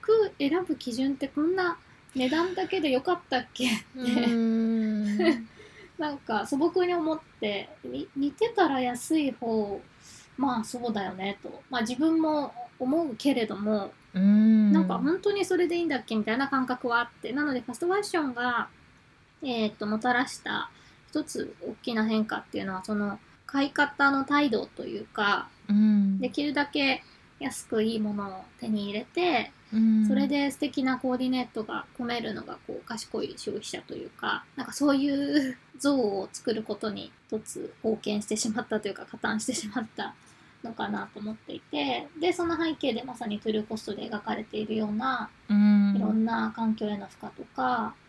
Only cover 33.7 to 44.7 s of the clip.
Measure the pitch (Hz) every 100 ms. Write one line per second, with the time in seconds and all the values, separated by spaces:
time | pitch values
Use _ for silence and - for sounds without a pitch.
33.7 | - - - 214 - - - - - 254
34.7 | - 285 277 285 277 285 294 262 254 _
35.7 | - 277 277 214 196 190 - - 220 220
36.7 | 208 214 202 196 - _ 220 - - -
37.7 | - 220 214 - 208 208 214 226 214 -
38.7 | 214 208 190 - - - 214 - 247 214
39.7 | 240 220 - 196 - - - - - 233
40.7 | 226 214 208 202 208 208 220 - - -
41.7 | 302 285 240 - 320 339 349 339 330 330
42.7 | 302 277 226 262 247 226 208 220 214 214
43.7 | 220 - 208 220 214 220 214 220 214 214